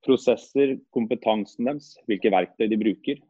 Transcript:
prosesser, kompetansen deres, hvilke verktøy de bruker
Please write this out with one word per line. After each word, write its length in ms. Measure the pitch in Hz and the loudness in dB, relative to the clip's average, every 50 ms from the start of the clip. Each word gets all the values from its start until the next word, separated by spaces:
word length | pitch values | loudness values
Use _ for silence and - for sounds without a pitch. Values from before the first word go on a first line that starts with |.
| _ | _
prosesser, 720 | - 131 123 - 127 113 - - _ _ 135 143 135 131 - _ _ _ | 2 2 2 4 0 0 0 -4 _ _ 0 0 0 0 -6 _ _ _
kompetansen 720 | 123 113 107 123 110 - 117 110 107 101 - _ - 120 | -4 -2 -2 -4 -2 0 0 0 0 -2 -8 _ -6 -4
deres, 320 | 127 147 147 - - - - _ | -4 -4 -6 -12 -18 -20 -18 _
hvilke 240 | - 107 92 - 110 | -6 -4 0 2 2
verktøy 380 | 98 92 90 - _ _ 113 107 | 2 2 0 -2 _ _ -2 -2
de 80 | 113 | 0
bruker 400 | 107 110 110 95 _ - - 139 139 _ | 0 0 -2 -2 _ -6 -8 -8 -8 _